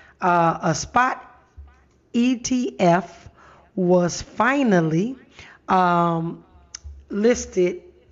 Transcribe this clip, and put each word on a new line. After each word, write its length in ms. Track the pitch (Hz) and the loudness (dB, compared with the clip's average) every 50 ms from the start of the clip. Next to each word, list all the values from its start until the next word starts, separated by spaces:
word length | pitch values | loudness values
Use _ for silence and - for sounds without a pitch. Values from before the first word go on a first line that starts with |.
| - - _ _ | -20 -20 _ _
uh, 400 | - 185 175 170 170 165 170 - | 0 2 2 4 4 2 2 0
a 140 | - - 156 | -2 -2 -2
spot 480 | - - - - - 247 262 - - - - - - _ _ _ - - - _ _ _ _ _ _ _ _ | -2 -6 -2 0 0 2 2 -2 -6 -10 -18 -20 -20 _ _ _ -20 -20 -20 _ _ _ _ _ _ _ _
E 240 | - 233 240 254 262 | -2 0 0 0 0
T 400 | 233 240 - 262 254 247 - - - | -2 -2 -4 -2 -2 -2 -4 -2 0
F 520 | 202 175 170 180 185 - - - - - - _ - - - - _ _ _ | 2 4 4 2 0 -4 -12 -20 -20 -20 -20 _ -20 -20 -20 -20 _ _ _
was 480 | - 185 175 180 180 175 170 170 - | -2 0 2 2 2 2 0 -4 -6
finally, 960 | - - - - 214 240 269 294 277 233 196 175 165 160 156 165 196 240 262 - - _ _ - - - - _ _ - | -10 -12 -4 -2 0 0 0 0 2 2 2 2 2 2 0 0 -2 -4 -6 -10 -16 _ _ -20 -20 -20 -20 _ _ 0
um, 760 | 196 185 185 175 175 175 170 170 165 165 165 165 170 165 - _ _ - - _ - - - - - - - _ | 0 2 2 2 2 2 2 0 0 -2 -4 -6 -8 -10 -16 _ _ -20 -20 _ -20 -20 -18 -18 -20 -20 -16 _
listed 720 | - 202 208 233 247 240 - - - 185 180 175 - - - - - _ _ _ | -6 0 0 2 0 0 -4 -6 -2 0 0 0 -2 -6 -12 -20 -20 _ _ _